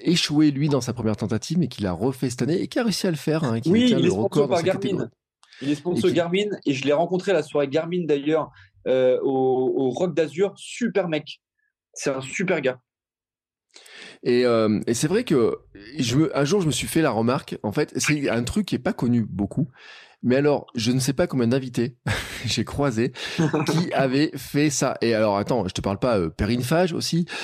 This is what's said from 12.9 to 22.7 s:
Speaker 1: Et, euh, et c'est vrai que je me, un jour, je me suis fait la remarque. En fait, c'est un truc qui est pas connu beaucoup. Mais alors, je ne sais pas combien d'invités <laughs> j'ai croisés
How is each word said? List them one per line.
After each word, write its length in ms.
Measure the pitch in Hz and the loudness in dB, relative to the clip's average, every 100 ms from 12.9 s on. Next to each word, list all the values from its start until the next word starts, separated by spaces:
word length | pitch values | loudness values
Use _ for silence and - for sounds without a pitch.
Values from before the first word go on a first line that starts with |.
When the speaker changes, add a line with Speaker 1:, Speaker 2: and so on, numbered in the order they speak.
| _ _ _ _ _ _ _ _ - - - - - | _ _ _ _ _ _ _ _ -20 -20 -20 -20 -8
Speaker 1:
Et, 200 | - 120 123 | 0 4 4
euh, 340 | 117 110 107 - | 4 4 2 0
et 80 | |
c'est 140 | 120 156 | 0 2
vrai 160 | 208 | 0
que 320 | 254 139 101 - _ - 107 151 | 2 4 4 0 _ -20 -14 -4
je 180 | 117 135 | 0 2
me, 200 | 160 131 | 2 2
un 80 | |
jour, 160 | 143 202 | 2 2
je 60 | 156 | 2
me 60 | |
suis 140 | - 117 | -2 -2
fait 160 | 160 | 2
la 80 | 151 | 2
remarque. 460 | 110 117 135 - - | 2 2 0 -4 -8
En 100 | 104 | -4
fait, 200 | 120 156 131 | -2 -2 -2
c'est 320 | 139 147 123 | 0 0 0
un 140 | 113 | 0
truc 220 | 120 208 185 | 0 -2 -2
qui 80 | |
est 40 | 123 | -2
pas 120 | 180 | -2
connu 320 | - 120 120 104 | -2 0 2 0
beaucoup. 400 | 92 101 - 165 - - - - - | -2 -4 -2 -4 -6 -20 -20 -20 -4
Mais 120 | 120 131 | 0 2
alors, 300 | 147 135 - 120 | 4 0 -2 -4
je 160 | 110 | 0
ne 80 | 131 | 0
sais 120 | 135 | 0
pas 120 | 139 175 | 0 0
combien 220 | 135 117 | 2 2
d'invités 480 | 135 127 120 120 - - | 0 -2 -4 -4 -4 -4
<laughs> 380 | 101 - - 110 | -4 -4 -8 -4
j'ai 180 | 120 | -4
croisés 480 | - | -4